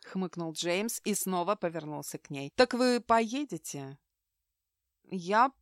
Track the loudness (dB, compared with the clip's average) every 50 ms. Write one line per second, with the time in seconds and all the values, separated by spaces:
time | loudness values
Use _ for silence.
0 | _ -10 -6 -6 -6 -6 -6 -6 -8 -6 -6 -4 -2 0 0 0 0 -2 -4 -4
1 | -4 -2 -2 -2 -2 -2 -2 0 0 0 0 0 -2 -4 -4 -4 -6 -6 -8 -8
2 | -8 -10 -12 -14 -12 -12 -10 -8 -8 -4 2 4 4 4 4 4 4 4 4 2
3 | 2 4 4 4 4 2 -2 -4 -6 -6 -8 -10 -10 -10 -10 -10 -10 -12 -14 -16
4 | _ _ _ _ _ _ _ _ _ _ _ _ _ _ _ _ _ _ _ _
5 | _ _ -8 -6 -2 2 4 4 4 4 2 _